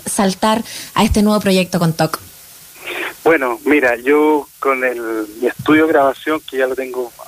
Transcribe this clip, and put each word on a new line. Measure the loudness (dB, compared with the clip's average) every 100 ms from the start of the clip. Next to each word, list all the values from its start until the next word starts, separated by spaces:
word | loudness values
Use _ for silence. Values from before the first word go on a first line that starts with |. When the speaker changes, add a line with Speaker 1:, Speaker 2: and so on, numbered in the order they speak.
| -6
Speaker 1:
saltar | -2 0 0 0 0 -2 -12 -6
a | 0
este | 2 4
nuevo | 2 2
proyecto | 2 2 0 0
con | 0
TOC? | 0 -2 -4 -12 -20 -20 -20 -20 -20 -14 -10 -10 -4 0
Speaker 2:
Bueno, | 2 0 -2 2
mira, | 2 2 0
yo | 2 4 4 2 -2 -6
con | -4 -2 -2
el, | -4 -4 -6 -6 -4
mi | -4
estudio | -2 2 2 4
de |
grabación, | 4 2 0 -4 -6 -6
que | -4
ya | -2
lo | -4
tengo | -6 -8 -8 -10